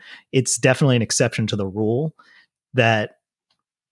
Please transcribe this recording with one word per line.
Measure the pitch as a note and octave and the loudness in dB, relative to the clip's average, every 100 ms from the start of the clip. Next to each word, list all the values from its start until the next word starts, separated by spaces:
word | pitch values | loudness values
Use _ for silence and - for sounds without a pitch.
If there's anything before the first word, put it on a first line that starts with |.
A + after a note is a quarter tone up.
| - - _ | -14 -20 _
It's | C3 A#2 - | -2 -2 0
definitely | C3 B2+ C#3+ | 2 2 2
an | A#2+ | 2
exception | G#2+ - A#2+ - G#2+ | 0 0 -2 -2 -4
to | G#2 | -4
the | G2 | -4
rule | G2+ G#2+ A#2+ D#3 - _ _ _ _ _ | -2 -2 -2 -4 -8 _ _ _ _ _
that | B2 A2+ A2 G#2 _ _ _ _ _ _ _ _ | 0 2 2 -2 _ _ _ _ _ _ _ _